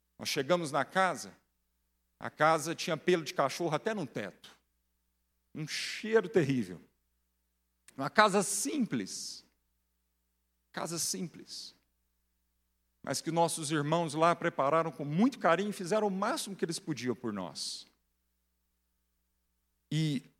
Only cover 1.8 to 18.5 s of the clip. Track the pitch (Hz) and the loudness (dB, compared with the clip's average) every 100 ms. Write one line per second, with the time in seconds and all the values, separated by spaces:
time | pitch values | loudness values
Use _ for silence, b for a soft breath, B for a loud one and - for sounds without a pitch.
1.8 | _ _ _ _ 117 - 156 160 151 151 | _ _ _ _ -12 2 4 4 0 -6
2.8 | - 156 - 175 147 - 143 - 170 147 | -4 -2 2 2 0 0 0 0 -2 -2
3.8 | 220 214 139 131 98 - - - _ _ | -2 -6 -6 -8 -10 -12 -20 -20 _ _
4.8 | _ _ _ _ _ _ _ 147 151 - | _ _ _ _ _ _ _ -12 -8 -6
5.8 | - - 214 220 180 190 135 131 90 82 | -6 -8 4 4 6 2 4 2 0 -8
6.8 | - _ _ _ _ _ _ _ _ _ | -18 _ _ _ _ _ _ _ _ _
7.8 | - - 143 - 214 202 - - 277 311 | -20 -8 0 6 6 6 2 -2 -2 -2
8.8 | 214 123 95 - - - _ _ _ _ | -2 -2 -4 -8 -10 -14 _ _ _ _
9.8 | _ _ _ _ _ _ _ _ _ 175 | _ _ _ _ _ _ _ _ _ -10
10.8 | 160 165 - 190 175 - - - - _ | -6 -4 -4 -4 -8 -12 -16 -16 -16 _
11.8 | _ _ _ _ _ _ _ _ _ _ | _ _ _ _ _ _ _ _ _ _
12.8 | _ _ - - 165 170 165 160 143 160 | _ _ -6 -4 -2 2 2 0 -2 -2
13.8 | 147 170 156 151 170 165 175 - 139 165 | 2 0 0 2 2 4 -2 0 2 2
14.8 | 160 156 147 165 262 - 175 170 208 190 | 0 -4 -2 2 2 4 2 4 0 -4
15.8 | 170 214 208 190 208 320 - 190 175 165 | -2 0 0 -2 -2 -4 -6 -2 0 0
16.8 | - 120 123 117 117 101 85 - - - | -4 -4 -2 -2 -4 -6 -8 -8 -10 -10
17.8 | - _ _ _ _ _ _ | -16 _ _ _ _ _ _